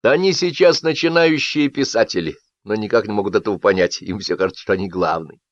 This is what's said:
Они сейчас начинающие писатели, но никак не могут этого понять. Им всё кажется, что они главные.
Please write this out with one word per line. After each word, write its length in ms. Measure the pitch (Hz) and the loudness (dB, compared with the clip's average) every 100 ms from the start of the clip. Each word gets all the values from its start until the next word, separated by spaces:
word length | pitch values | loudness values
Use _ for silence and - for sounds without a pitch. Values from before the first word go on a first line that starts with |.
Они 320 | 113 151 190 | 4 2 2
сейчас 480 | 170 180 143 180 - | 0 -4 4 4 4
начинающие 880 | 160 151 165 165 165 156 - 151 147 | -2 0 0 2 2 2 -2 0 0
писатели, 640 | 139 135 - 107 92 80 - _ _ | 0 -2 0 0 0 -6 -10 _ _
но 120 | 101 | -6
никак 320 | 107 107 113 104 | -6 0 0 0
не 80 | |
могут 200 | 104 98 | -2 0
этого 220 | 98 110 92 | -2 -2 0
понять. 460 | 101 92 87 - | 2 2 0 -2
Им 160 | - 92 | -8 -8
всё 180 | 95 87 | -6 -2
кажется, 240 | 95 - | -2 -4
что 140 | - | -4
они 160 | 95 98 | -2 -2
главные. 500 | 90 85 82 80 82 _ | -2 -2 -2 -8 -20 _